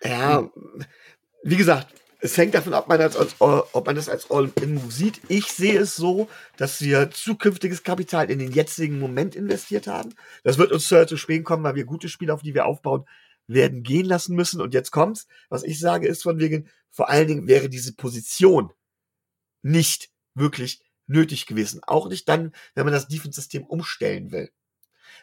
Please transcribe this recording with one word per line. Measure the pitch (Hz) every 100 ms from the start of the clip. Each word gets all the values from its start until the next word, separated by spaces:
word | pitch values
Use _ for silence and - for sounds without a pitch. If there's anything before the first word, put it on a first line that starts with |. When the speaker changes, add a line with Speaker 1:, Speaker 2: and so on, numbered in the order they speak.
Speaker 1:
Ja, | - 120 139 147
Speaker 2:
Hm. | 113 - - 113 143 _ - _ _ _
Speaker 1:
wie | - 185
gesagt, | 170 139 - _ _ _
es | 139 -
hängt | 180 202
davon | 160
ab, | 139 -
man | 165
als, | 156 -
als, | 143 -
ob | 147 143 - - 131
man | 143
das | 151
als | - -
All-In-Move | 143 135 - 143 147 120
sieht. | 120 208 - -
Ich | 196 202
sehe | - 196 196
es | 202 -
so, | 175 185 214 - - -
dass | 139 -
wir | 143 139 -
zukünftiges | - - 214 202 180 185 175
Kapital | - 180 175 170 151
in | 139
den | 131
jetzigen | 135 151 - 156 143
Moment | 135 127 180 -
investiert | 202 196 - 208 208
haben. | - 226 - - -
Das | 127 131
wird | 185
uns | 156 -
zu, | 170 165
zu | 156
spät | - 160
kommen, | 160 160
weil | 151 139
wir | 123
gute | 165 170
Spieler, | - 165
auf | 151
die | 151
wir | 135 -
aufbauen, | 147 143 135 135 _ _ _ -
werden | 123 135 127
gehen | 117 151 185
lassen | 175 - 175
müssen. | 170 175
Und | -
jetzt | 135 -
kommt's. | 151 175 220 - _ _
Was | 120
ich | - 151
sage, | 170 175 170
ist | 165
von | 175 165
wegen, | 156 156 156 _ _
vor | - -
allen | 143 156
Dingen | 147 139
wäre | 135 135
diese | 127 123
Position | 107 127 120 - - 190 156 98 _ _ _ _ _ _ _ _ _
nicht | 135 165 156 - - _ _
wirklich | 135 147 143 123 - _ _ -
nötig | 147 156 143 -
gewesen. | 110 104 -
Auch | - 156 -
nicht | - -
dann, | 156 165 - -
wenn | - 143
man |
das | 143 135
Defense-System | 151 147 139 - 139 -
umstellen | 165 165 - 104 98 92
will. | 90 - _ _ _ _ _ _ -